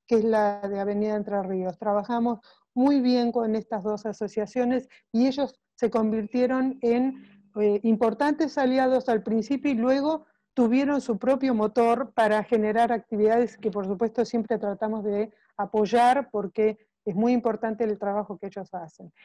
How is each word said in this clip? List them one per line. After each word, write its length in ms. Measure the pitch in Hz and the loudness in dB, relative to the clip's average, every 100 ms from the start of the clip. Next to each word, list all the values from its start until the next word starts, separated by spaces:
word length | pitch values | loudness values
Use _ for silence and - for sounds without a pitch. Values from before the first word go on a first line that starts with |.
| - | 0
que 100 | 226 | 2
es 80 | |
la 360 | 226 220 208 202 | 2 2 2 0
de 200 | 196 202 | -4 -4
Avenida 360 | 196 202 214 214 | -2 -2 -2 -2
Entre 260 | 202 202 | -2 -4
Ríos. 360 | 190 190 185 180 | -2 -4 -4 -4
Trabajamos 600 | 208 208 202 233 240 220 - _ _ | -2 -2 0 0 0 -2 -10 _ _
muy 260 | 240 269 277 | 0 2 4
bien 320 | 247 247 240 | 2 2 2
con 220 | 233 226 | 0 -2
estas 300 | 220 214 214 | -2 -4 -6
dos 220 | 208 208 214 | -4 -4 -6
asociaciones 840 | - 214 220 208 247 247 254 262 - _ | -8 -6 -6 -4 -2 0 -2 -4 -16 _
y 140 | 226 262 | 0 2
ellos 320 | 262 269 - _ | 0 -4 -6 _
se 160 | _ 226 | _ -2
convirtieron 880 | 233 220 220 208 247 247 262 262 262 | 0 0 -2 -2 0 0 2 -2 0
en, 420 | 233 240 262 262 - - _ 208 | 0 2 0 -4 -14 -20 _ 0
eh, 200 | 208 202 | 2 2
importantes 760 | 226 220 226 214 294 294 302 294 | 2 2 2 2 0 0 -2 0
aliados 520 | 254 262 262 262 254 | 0 2 2 0 0
al 140 | 226 | -2
principio 480 | - 220 214 277 285 | 0 -2 -2 -2 -2
y 40 | |
luego 520 | 233 247 269 294 311 - _ _ | 0 2 2 0 -4 -8 _ _
tuvieron 460 | - 233 254 277 277 | 0 2 2 2 0
su 180 | - 208 | -2 -2
propio 360 | 247 269 269 | 0 0 0
motor 580 | 220 214 233 233 233 262 | 0 0 2 2 2 -2
para 280 | - 214 214 | 0 2 0
generar 480 | 202 226 214 214 240 | 0 0 0 2 0
actividades 680 | 226 - 208 214 233 233 - | -2 -4 0 2 2 0 -4
que, 120 | 220 | -6
por 160 | 202 190 | -4 -4
supuesto, 380 | 196 226 240 | -2 -2 -2
siempre 340 | 226 233 214 214 | -2 -2 -2 -4
tratamos 460 | 202 196 214 220 | -4 -4 -4 -4
de 260 | 208 202 220 _ _ - | -4 -4 -4 _ _ -8
apoyar 720 | 202 214 202 233 247 269 - | -4 0 2 4 4 2 -2
porque 460 | 208 196 - 214 214 _ _ | -6 -4 0 -2 -2 _ _
es 100 | 214 | -6
muy 180 | 185 233 | 0 2
importante 520 | 247 226 220 226 214 | 2 0 -2 -4 -2
el 120 | 220 208 | -2 -2
trabajo 420 | 202 202 208 180 | -4 -4 -6 -10
que 80 | 196 | -12
ellos 260 | 196 190 | -12 -12
hacen. 400 | 180 160 - 185 - | -12 -14 -18 -20 -20